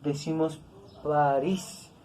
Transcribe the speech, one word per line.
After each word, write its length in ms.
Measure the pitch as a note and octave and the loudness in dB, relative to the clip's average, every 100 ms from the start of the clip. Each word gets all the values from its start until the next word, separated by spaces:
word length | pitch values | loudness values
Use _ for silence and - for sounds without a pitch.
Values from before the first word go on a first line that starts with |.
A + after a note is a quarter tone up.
decimos 600 | C#3+ C#3+ - D#3+ D#3+ D#3 - - - - | -2 -4 -2 0 0 -2 -16 -20 -20 -10
París 880 | D3+ D3 C#3+ C#3 D3 F#3+ - - - - | 0 2 4 4 2 -2 -4 -16 -20 -20